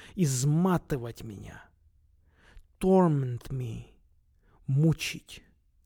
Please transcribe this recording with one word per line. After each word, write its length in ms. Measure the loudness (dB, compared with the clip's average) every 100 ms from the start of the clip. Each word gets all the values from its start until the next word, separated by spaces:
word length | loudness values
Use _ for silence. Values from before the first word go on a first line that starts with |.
| -12
изматывать 1080 | -2 0 0 0 2 2 0 -2 -6 -6 -12
меня. 400 | -16 -16 -16 -20 -20 _ _ _ _ _ _ _ _ -20 -20 _
«Torment 680 | 2 4 4 2 -2 -6 -8
me», 380 | -10 -8 -12 -16 _ _ _ _ _ _ _ -2
мучить, 760 | 2 2 2 -4 -10 -14 -20 -20 _ _ _